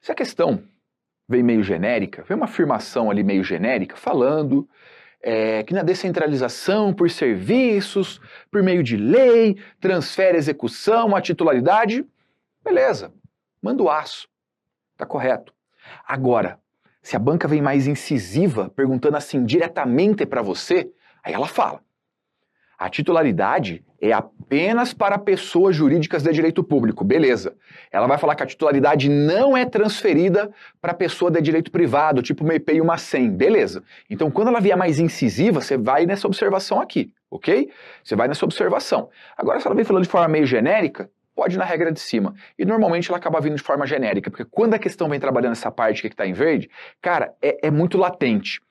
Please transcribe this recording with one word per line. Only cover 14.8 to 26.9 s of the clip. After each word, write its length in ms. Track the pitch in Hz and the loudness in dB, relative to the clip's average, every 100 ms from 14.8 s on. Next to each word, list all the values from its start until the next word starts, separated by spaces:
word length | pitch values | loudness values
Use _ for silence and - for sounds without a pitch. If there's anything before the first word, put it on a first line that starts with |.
| _ _ | _ _
tá 80 | |
correto. 500 | - 147 127 120 - _ _ _ - - - | -8 -4 -2 -4 -6 _ _ _ -20 -20 -10
Agora, 520 | 135 127 120 90 90 _ _ _ _ | -4 0 0 0 -6 _ _ _ _
se 140 | - 120 | -8 -2
a 20 | |
banca 280 | 117 160 143 | 0 0 0
vem 140 | 151 | 0
mais 260 | 143 139 135 | 2 0 0
incisiva, 840 | 143 - 139 92 110 190 110 95 | -2 -4 -4 -2 0 0 0 -6
perguntando 460 | - 135 127 147 147 | -2 -2 0 0 -2
assim 280 | 143 143 | -4 -2
diretamente 800 | 120 156 165 165 131 123 196 208 | 0 0 0 -2 0 2 2 2
pra 160 | 147 131 | -2 -2
você, 480 | 104 87 - 175 - _ _ _ | -4 -6 0 -2 -2 _ _ _
aí 100 | - | -8
ela 160 | 87 147 | -6 -4
fala, 340 | - 131 - _ _ _ _ _ _ _ _ _ _ | -2 -2 -4 _ _ _ _ _ _ _ _ _ _
"A 120 | 90 | -10
titularidade 960 | - 156 170 151 90 98 156 214 82 _ _ | -6 0 2 2 0 0 0 -2 -8 _ _
é 120 | 104 | 0
apenas 800 | 110 110 _ - 139 180 233 247 | 0 -2 _ -4 -2 0 0 -2
para 240 | - 202 196 | -2 -2 0
pessoas 580 | 202 190 - 170 190 | 0 -2 0 2 2
jurídicas 480 | 160 151 165 156 170 | 4 2 2 0 -2
de 80 | 147 | 0
direito 300 | 151 165 165 | 2 0 0
público", 420 | 170 147 113 | 0 0 0